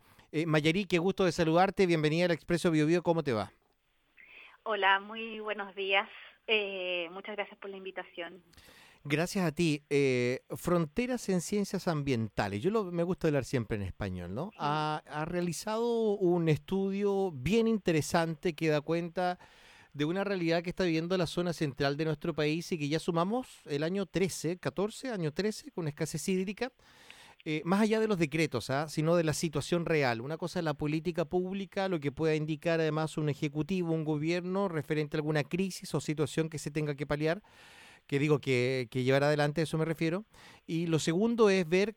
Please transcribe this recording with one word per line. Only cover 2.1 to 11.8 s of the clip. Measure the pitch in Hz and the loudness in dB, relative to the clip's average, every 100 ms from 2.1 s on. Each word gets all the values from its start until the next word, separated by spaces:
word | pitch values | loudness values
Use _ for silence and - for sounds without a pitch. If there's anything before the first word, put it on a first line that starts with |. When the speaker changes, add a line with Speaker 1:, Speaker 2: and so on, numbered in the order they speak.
| 160 175 | 2 2
Speaker 1:
al | |
Expreso | 165 - 175 180 | 0 0 0 2
Biobío. | 156 151 175 | 4 4 2
¿Cómo | 175 165 | 2 0
te | 143 | 2
va? | 107 95 - _ _ _ _ _ _ - - - - | 0 -2 -8 _ _ _ _ _ _ -20 -20 -20 -12
Speaker 2:
Hola, | 226 202 196 196 | -6 2 4 4
muy | 208 226 226 220 | 0 -10 -10 -8
buenos | 214 208 196 | -8 -6 -8
días. | 190 196 196 220 - - - - | -6 0 0 0 -8 -20 -12 -2
Eh, | 214 196 190 180 180 165 | 0 0 -4 -4 -4 -6
muchas | 190 214 208 | -10 -10 -8
gracias | 196 214 | -8 -10
por | 202 | -14
la | 196 | -12
invitación. | 190 185 180 - 170 185 _ - - - - - | -12 -12 -12 -12 -12 -14 _ -20 -20 -20 -20 -14
Speaker 1:
Gracias | 143 147 175 196 | -4 -2 0 0
a | 170 | -2
ti. | 147 165 147 - | 2 0 0 0
Eh, | 143 139 123 123 131 - | 2 4 2 2 -2 -6
Fronteras | 151 - 175 156 - 247 247 - | -6 0 0 0 -2 -4 -4 0
en | 180 | -2
Ciencias | - 208 196 185 | 0 -2 -2 -4